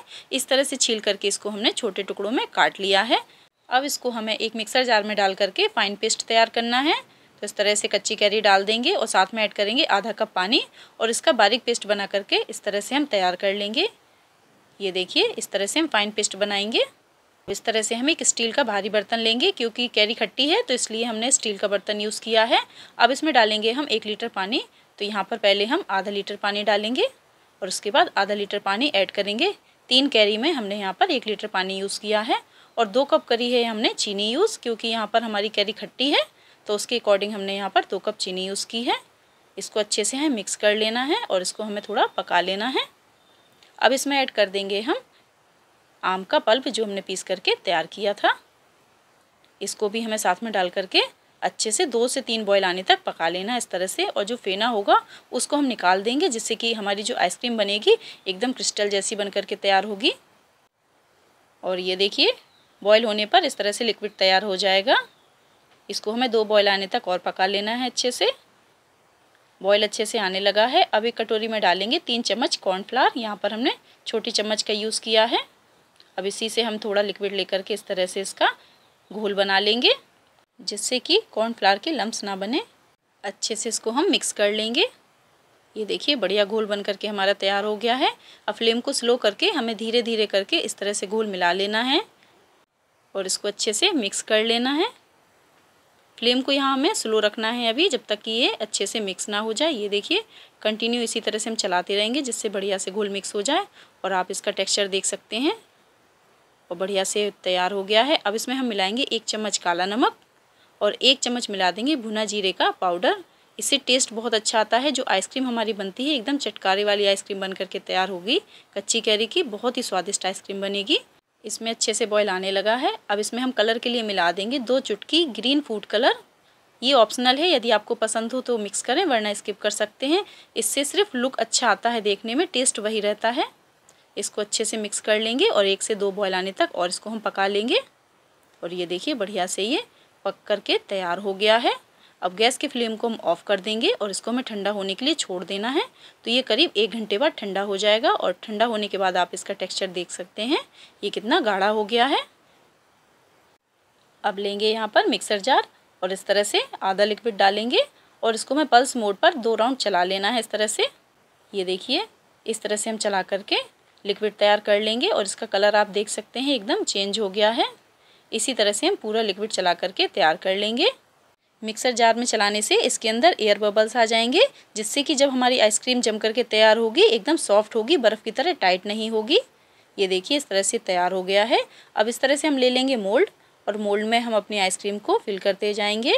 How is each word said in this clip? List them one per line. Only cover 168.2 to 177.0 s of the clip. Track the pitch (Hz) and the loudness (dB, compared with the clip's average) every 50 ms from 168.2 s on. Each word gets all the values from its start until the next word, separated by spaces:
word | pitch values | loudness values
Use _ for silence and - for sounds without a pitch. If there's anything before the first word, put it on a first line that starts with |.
| _ _ | _ _
इसी | - 220 - 277 247 | -6 -4 -2 0 0
तरह | 233 208 208 | 2 2 2
से | 208 - 294 | 2 2 0
हम | 349 403 | 0 0
पूरा | - - 214 214 226 | 0 -2 -2 -2 0
लिक्विड | 226 202 185 202 214 220 | 0 0 -2 -4 -6 -4
चला | - 196 185 175 170 | -2 0 2 2 0
करके | - - 185 - - 359 - | 0 -2 -4 0 -2 -2 0
तैयार | - 208 170 156 165 - | 2 2 4 4 4 2
कर | - 190 190 | 0 0 0
लेंगे। | 202 208 214 226 254 359 523 523 - _ _ _ _ _ _ _ _ _ _ _ _ | 0 0 -2 0 2 2 0 0 -2 _ _ _ _ _ _ _ _ _ _ _ _
मिक्सर | 220 220 214 - - 254 | -10 -10 -6 -2 -2 0
जार | 240 226 233 226 220 | 2 4 6 6 6
में | 240 247 | 4 0
चलाने | - - 220 202 202 208 208 | 0 0 2 2 2 0 0
से | 208 - 349 | 0 2 2
इसके | 453 - 247 - - - 220 | 4 4 2 0 -2 -2 -2
अंदर | 220 233 277 349 - - | 2 4 4 4 4 4
एयर | 214 208 202 202 | 4 2 2 2
बबल्स | 214 208 202 220 220 226 - | 2 2 4 2 2 2 2
आ | 247 226 | 2 2
जाएंगे, | 220 226 226 233 240 269 370 539 539 - - - _ - | 4 4 2 2 2 4 4 4 4 2 -4 -20 _ -8
जिससे | 214 214 - - 285 | -8 -8 -4 -2 -2
कि | 269 - 302 | 0 0 2
जब | 247 277 285 | 4 4 4
हमारी | 254 247 254 247 254 - | 4 2 2 2 4 4
आइसक्रीम | 220 214 - - - 254 254 247 | 4 4 2 0 0 0 0 2
जम | 240 226 214 208 | 2 0 0 0
करके | 220 220 220 247 233 | -2 -2 0 -2 -2
तैयार | - 214 214 220 220 214 | 2 4 6 8 8 6
होगी | 233 226 220 226 320 | 6 4 2 4 6